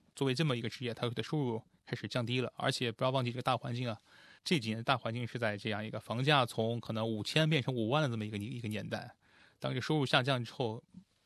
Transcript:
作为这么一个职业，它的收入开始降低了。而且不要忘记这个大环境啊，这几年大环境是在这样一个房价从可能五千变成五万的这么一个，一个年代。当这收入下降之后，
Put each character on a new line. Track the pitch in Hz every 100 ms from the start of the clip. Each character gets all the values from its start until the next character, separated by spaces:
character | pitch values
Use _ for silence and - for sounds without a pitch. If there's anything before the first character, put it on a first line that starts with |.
| _
作 | - 135
为 |
这 | 127
么 | 156
一 | 120
个 | 113
职 | -
业， | 123
它 | 113 120
的 | 113
收 | - 151
入 | 127 113 - _ -
开 | -
始 | 110
降 | 127 117
低 | 127
了。 | 117 -
而 | 131
且 | - 120
不 | 113
要 | 131
忘 | 131
记 | 120
这 | 123
个 |
大 | 131 123
环 | 127
境 | 120 123
啊， | 107 _ - - -
这 | - 165
几 | 110
年 | 110
大 | 120 131
环 | 117
境 | 117 117
是 | 120
在 | 110 104
这 | 110
样 | 104
一 | 110
个 | 110
房 | - 113
价 | 135 143 120
从 | - 113 117
可 | -
能 | 110 113
五 | 107
千 | 101 151 156
变 | 156
成 | 131
五 | 127 110
万 | 147
的 | 147
这 | 113
么 |
一 | 107
个， | 104
一 | 104 120
个 | 110
年 | 107 110
代。 | 110 117 - _ - - _
当 | 135
这 | 131
收 | - 156
入 | 131
下 | 143
降 | 127 127
之 | 117
后， | - 117 113 - 180 - _